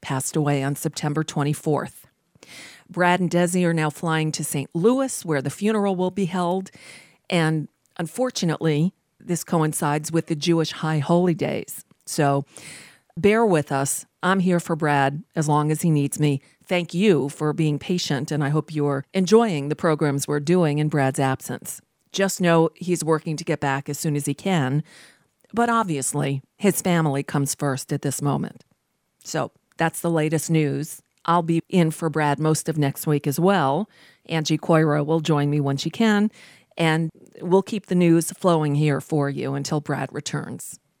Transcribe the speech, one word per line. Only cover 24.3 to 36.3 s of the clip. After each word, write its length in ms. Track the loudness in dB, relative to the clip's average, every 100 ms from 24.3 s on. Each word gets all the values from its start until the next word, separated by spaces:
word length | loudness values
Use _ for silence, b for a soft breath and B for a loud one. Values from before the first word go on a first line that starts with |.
can, 500 | -4 0 0 2 0 -2 B B B B _ _
but 160 | -2 0
obviously 720 | 0 0 -2 -4 -2 -2 -4 -8 -2
his 240 | 0 2
family 400 | 2 2 2 0
comes 320 | -2 -2 -2
first 400 | -2 -2 -4 -4
at 80 | -4
this 180 | -4 -2
moment. 460 | -2 -2 -4 -12 _ _ _ _ _ _
So 280 | -8 -6 -6 _ _ -4
that's 240 | -2 -2
the 80 | -2
latest 400 | 0 0 0 0
news. 540 | 2 2 -2 -8 -12 _ _ 0
I'll 180 | 0
be 180 | 2 0 0
in 220 | 2 2
for 180 | 0 -2
Brad 300 | 0 0 2
most 280 | 2 0 0
of 120 | 0
next 260 | 0 -2 0
week 220 | 0 0
as 120 | 0
well. 480 | 2 4 2 0 -4 b b b -6
Angie 320 | -4 -2 -2
Coiro 480 | 2 4 4 2 0
will 140 | 0
join 320 | 2 2 2
me 80 | 0
when 180 | 0 -2
she 140 | -4
can, 400 | 0 2 4 2